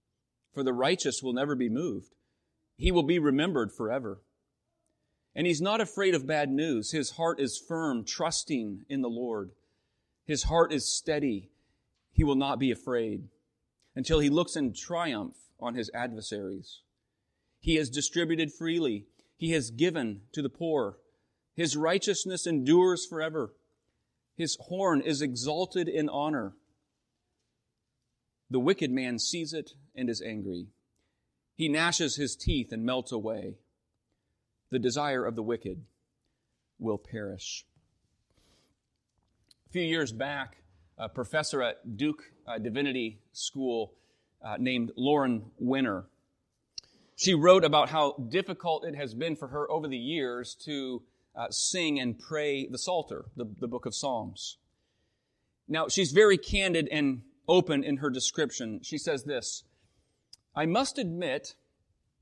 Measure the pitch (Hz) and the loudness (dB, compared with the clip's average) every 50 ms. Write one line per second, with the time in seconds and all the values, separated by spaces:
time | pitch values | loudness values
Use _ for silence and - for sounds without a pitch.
0 | _ _ _ _ _ _ _ _ _ _ - 139 139 131 123 120 127 143 180 180 | _ _ _ _ _ _ _ _ _ _ -6 -2 0 0 2 2 2 2 2 2
1 | - 143 120 - - 131 120 123 139 147 147 127 127 113 110 127 170 175 107 98 | 0 -2 -2 -2 -4 -2 -2 0 0 0 0 0 0 0 0 -2 -2 -2 -4 -6
2 | 98 - _ _ _ _ _ _ _ _ _ _ _ _ _ - - 180 185 175 | -8 -12 _ _ _ _ _ _ _ _ _ _ _ _ _ 0 2 4 4 4
3 | 156 139 170 175 151 147 135 139 151 185 175 139 113 101 - - 120 107 120 139 | 4 4 4 4 4 4 4 4 4 2 2 2 0 0 -2 -4 -4 -2 -2 -2
4 | 127 107 95 101 - _ _ _ _ _ _ _ _ _ _ _ _ _ _ _ | -4 -6 -10 -12 -14 _ _ _ _ _ _ _ _ _ _ _ _ _ _ _
5 | _ _ _ _ _ _ - - 156 180 170 143 170 196 208 226 220 - - - | _ _ _ _ _ _ -4 0 2 2 2 2 2 0 2 2 0 0 0 0
6 | 202 190 180 156 131 135 156 151 147 143 135 139 156 165 139 113 107 - - 156 | 2 4 4 2 2 0 0 0 2 2 2 0 2 2 0 0 -2 -2 -2 -2
7 | 139 - - - 165 165 165 - 139 127 - - - - 170 165 165 151 131 117 | -2 -4 -4 -2 0 0 0 0 0 -2 -2 -6 -8 -6 -4 -2 -2 -2 -2 -2
8 | 110 - - - 170 165 165 - - - 160 127 110 104 101 95 - - 139 135 | -4 -6 -6 -2 -2 -2 -2 -2 -4 -2 -2 -2 -2 -4 -6 -10 -10 -6 -4 -2
9 | 127 120 117 117 123 123 113 107 98 92 98 _ _ _ _ _ _ _ _ _ | -2 -2 -2 -4 -4 -4 -4 -4 -6 -8 -12 _ _ _ _ _ _ _ _ _
10 | _ _ _ _ _ - 151 139 - - 160 170 170 - 151 139 - - - - | _ _ _ _ _ -4 -2 -2 0 2 6 6 4 4 4 -2 -2 -2 -4 -4
11 | - - 156 151 143 139 110 98 92 - _ _ _ _ _ _ _ _ _ _ | -2 -2 -2 0 0 0 -2 -2 -6 -10 _ _ _ _ _ _ _ _ _ _
12 | _ _ - - 160 143 139 131 139 139 135 120 135 131 113 - - - 127 120 | _ _ 2 4 4 6 6 2 2 0 0 0 0 0 0 0 -2 -2 -2 0
13 | 113 110 104 98 - 107 _ _ _ _ _ _ _ _ _ _ _ _ - - | 0 -2 -4 -6 -8 -12 _ _ _ _ _ _ _ _ _ _ _ _ -10 -8
14 | 131 - 160 156 147 143 143 160 175 170 - 165 143 123 98 - - - 175 165 | -2 2 2 4 4 4 4 4 2 0 -2 -2 -2 -2 -4 -6 -8 -6 -4 -4
15 | 175 160 127 107 101 - - - - _ _ - - 120 117 123 113 101 - 117 | -2 -2 -4 -4 -6 -8 -12 -16 -20 _ _ -10 -8 -6 -4 -4 -6 -6 -4 -6
16 | 123 123 113 107 104 - 110 104 101 95 98 92 - - - - _ _ _ _ | -6 -6 -6 -8 -10 -8 -6 -6 -6 -6 -8 -8 -10 -16 -20 -20 _ _ _ _
17 | _ _ _ _ _ _ _ _ _ _ _ _ - - 165 156 151 123 127 147 | _ _ _ _ _ _ _ _ _ _ _ _ 0 2 2 2 2 0 -2 -4
18 | 139 - - 170 170 160 165 160 165 151 - - 165 165 165 170 165 135 110 104 | -4 -2 0 0 0 0 0 0 0 -2 -4 -6 -4 -2 0 0 0 0 -2 -4
19 | 101 - _ _ _ _ _ - 170 160 165 160 135 113 113 117 151 180 160 165 | -8 -12 _ _ _ _ _ -6 -2 0 0 0 0 -2 0 2 2 2 2 2
20 | 127 110 104 101 - _ - 156 143 131 127 - 170 165 156 143 117 101 98 - | -2 -2 -4 -6 -10 _ -6 -4 -4 -4 -4 -4 -4 0 0 2 0 0 -4 -8
21 | _ _ _ _ _ _ _ _ _ _ - - 170 160 131 151 156 160 180 196 | _ _ _ _ _ _ _ _ _ _ -4 -2 0 0 0 2 2 4 2 2
22 | - 214 196 - - 185 185 175 - 175 165 147 127 131 160 180 185 185 180 170 | 2 2 0 0 -2 -4 -4 -4 -2 0 0 0 4 6 8 8 8 8 6 2
23 | - - 170 160 156 160 156 160 127 101 - _ _ _ _ _ _ _ _ _ | -2 -6 -6 -4 -4 -4 -2 -4 -4 -4 -6 _ _ _ _ _ _ _ _ _
24 | _ _ _ _ _ _ _ - 170 147 - - - - 175 185 196 190 165 139 | _ _ _ _ _ _ _ -4 -4 -4 -4 -6 -8 -8 -2 0 2 4 4 4
25 | - 156 156 135 151 143 123 120 120 143 151 165 185 180 - 190 175 175 175 160 | 4 2 0 0 0 -2 -4 -4 -4 -2 -2 -2 -2 -2 0 -2 -2 0 0 0
26 | 156 147 - 143 147 156 156 135 110 98 - - _ _ _ _ _ _ _ _ | 0 0 0 0 -2 0 0 -2 -4 -6 -8 -12 _ _ _ _ _ _ _ _
27 | _ _ _ _ _ _ _ _ _ _ _ _ _ _ _ _ _ _ _ _ | _ _ _ _ _ _ _ _ _ _ _ _ _ _ _ _ _ _ _ _
28 | _ _ _ _ _ _ _ _ _ - 127 127 123 151 196 - 165 135 123 135 | _ _ _ _ _ _ _ _ _ -2 0 2 4 4 2 2 2 0 0 0
29 | 131 123 120 113 - - - 175 165 147 165 156 143 - - - - _ - - | -2 -2 -4 -4 -4 -4 -4 -4 -6 -6 -6 -8 -10 -10 -14 -20 -20 _ -10 -6
30 | 127 120 117 104 - 113 110 107 95 98 90 87 90 98 _ _ _ _ _ _ | -4 -2 -2 -4 -4 -8 -8 -8 -6 -6 -6 -6 -8 -12 _ _ _ _ _ _
31 | _ _ _ _ _ _ _ _ _ _ _ - 160 156 143 156 165 175 170 - | _ _ _ _ _ _ _ _ _ _ _ -2 0 2 2 2 2 2 2 2
32 | 170 143 117 - 147 123 - - - - - 139 120 - 117 110 113 120 127 127 | 0 0 0 -2 -4 -4 -4 -4 0 0 2 2 0 -2 -4 -4 -2 0 0 0
33 | 123 - 131 113 101 110 110 107 95 98 101 - _ _ _ _ _ _ _ _ | -2 -4 -6 -4 -4 -4 -4 -6 -8 -10 -12 -14 _ _ _ _ _ _ _ _
34 | _ _ _ _ _ _ _ _ _ _ _ _ _ - - 131 117 123 117 143 | _ _ _ _ _ _ _ _ _ _ _ _ _ -4 -4 0 0 0 0 0
35 | 147 147 139 127 120 113 113 117 110 110 120 113 - 101 92 - 113 - _ _ | 0 0 0 0 0 -2 -2 -4 -2 -2 -2 -4 -4 -6 -8 -10 -12 -18 _ _
36 | _ _ _ _ _ _ _ _ _ _ _ _ _ _ _ - - 110 104 104 | _ _ _ _ _ _ _ _ _ _ _ _ _ _ _ -8 -4 -4 -4 -4
37 | - - - 113 104 101 98 98 - - - - - _ _ _ _ _ _ _ | -6 -10 -12 -10 -10 -10 -10 -10 -12 -12 -12 -12 -14 _ _ _ _ _ _ _
38 | _ _ _ _ _ _ _ _ _ _ _ _ _ _ _ _ _ _ _ _ | _ _ _ _ _ _ _ _ _ _ _ _ _ _ _ _ _ _ _ _
39 | _ _ _ _ _ _ _ _ _ _ _ _ _ _ - 180 175 165 160 165 | _ _ _ _ _ _ _ _ _ _ _ _ _ _ -4 -2 0 0 0 0
40 | 151 123 110 113 131 143 147 143 131 113 - _ _ _ _ _ _ _ _ - | 0 -2 -2 -4 -4 -4 -4 -6 -8 -10 -12 _ _ _ _ _ _ _ _ -10
41 | 113 107 - 139 123 - - 156 151 - - 139 123 117 107 - - 117 113 101 | -10 -8 -6 -8 -8 -2 -2 -2 -2 0 0 0 0 0 -2 -4 -8 -12 -6 -2
42 | 139 151 151 151 - - _ _ - - 117 113 107 120 104 135 143 143 127 127 | -2 -2 -2 -2 -8 -20 _ _ -12 -10 -8 -6 -4 -4 -2 -2 0 0 0 -2
43 | 120 113 110 - _ _ - - - - - 139 131 127 117 113 110 101 - _ | -4 -4 -6 -10 _ _ -12 -8 -8 -8 -6 -4 -2 -2 0 -2 -2 -4 -8 _
44 | _ _ _ _ _ _ _ _ - 110 104 - 123 127 127 123 117 113 - - | _ _ _ _ _ _ _ _ -12 -8 -6 -2 -2 0 0 0 -2 -4 -4 -2
45 | 123 139 147 147 139 127 120 110 104 110 - - - 123 131 135 135 117 101 92 | 2 4 4 4 4 2 0 -2 -4 -8 -10 -4 -2 0 2 2 2 0 0 -2
46 | 95 - _ _ _ _ _ _ _ _ _ _ _ _ - - - - _ _ | -6 -10 _ _ _ _ _ _ _ _ _ _ _ _ -20 -20 -20 -20 _ _
47 | _ _ _ - - 180 190 156 147 180 185 190 170 151 147 151 139 120 143 160 | _ _ _ -2 2 4 4 6 10 10 10 10 10 6 6 6 4 4 4 2
48 | 151 143 - - 127 113 123 180 190 196 185 - - 175 160 151 - 165 143 143 | 2 2 2 -2 -6 -2 -2 -2 -2 -2 -6 -8 -4 -2 -2 -2 -4 -6 -8 -8
49 | 147 127 110 117 151 170 156 - 151 127 135 147 143 - 156 165 156 151 131 123 | -8 -8 -6 -6 -4 -4 -4 -6 -8 -8 -6 -6 -4 -2 -2 -4 -4 -4 -6 -6
50 | 120 131 160 165 135 123 120 123 123 - - - - - 151 139 135 131 127 117 | -4 -4 -2 -2 -2 -2 -4 -6 -8 -10 -12 -14 -10 -8 -6 -6 -4 -6 -6 -8
51 | - _ _ _ _ _ - - 117 - 110 - - - - 185 170 156 147 139 | -10 _ _ _ _ _ -10 -8 -8 -6 -4 -2 -2 -2 0 0 0 0 0 0
52 | 127 123 113 - - - 160 151 151 147 143 139 135 - 123 120 - - 180 170 | 0 -2 -4 -6 -8 -6 -4 -2 -2 0 -2 -2 -4 -6 -8 -8 -4 -2 -2 -2
53 | 151 - 110 - - 107 - - 120 107 104 - 123 120 120 120 - 123 107 - | -2 -4 -8 -12 -12 -12 -10 -10 -10 -10 -8 -8 -8 -6 -6 -6 -8 -6 -8 -4
54 | - 143 127 113 107 - - - - - - _ _ _ _ _ _ _ _ _ | -4 -4 -4 -4 -4 -8 -10 -12 -14 -14 -14 _ _ _ _ _ _ _ _ _
55 | _ _ _ _ _ _ _ _ _ _ _ _ _ - 143 160 160 - - 196 | _ _ _ _ _ _ _ _ _ _ _ _ _ -4 -2 -2 0 0 2 2
56 | 190 143 139 185 220 208 196 175 - - - 202 196 190 175 165 156 - - 151 | 2 4 8 8 10 10 8 6 4 0 0 2 2 2 2 2 0 0 0 0
57 | 147 139 131 123 - - _ _ _ - 170 185 180 180 156 139 - - 139 131 | 2 2 0 -2 -6 -16 _ _ _ 6 6 6 6 4 2 0 0 0 -2 -2
58 | 143 147 123 131 - - - - 156 127 - - 127 113 110 - - - - 147 | 0 -2 -2 0 -2 -2 -2 0 -2 -2 -2 -6 -8 -8 -8 -8 -10 -8 -8 -6
59 | - 170 151 135 123 147 143 123 - - - - - _ _ _ _ _ _ _ | -2 -2 -2 -2 -2 -4 -4 -4 -4 -6 -10 -10 -12 _ _ _ _ _ _ _
60 | _ _ _ _ _ _ - - _ _ - 147 156 160 175 226 269 262 - - | _ _ _ _ _ _ -20 -20 _ _ -4 -2 0 2 2 2 2 0 -2 -4
61 | 262 254 165 170 180 151 127 151 - - - _ _ _ _ _ _ _ _ _ | -4 -4 -4 -4 -4 -2 -2 -4 -6 -8 -18 _ _ _ _ _ _ _ _ _
62 | _ _ _ _ | _ _ _ _